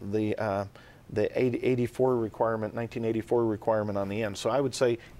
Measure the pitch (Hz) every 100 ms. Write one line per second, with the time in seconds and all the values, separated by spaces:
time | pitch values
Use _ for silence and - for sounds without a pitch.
0 | 98 107 107 - 110 98 101 - - -
1 | - 104 104 - 127 117 - 127 120 -
2 | 131 123 110 - 113 113 107 - 113 -
3 | 113 113 107 123 117 104 - 110 107 101
4 | 98 101 110 98 117 127 139 - 127 117
5 | - -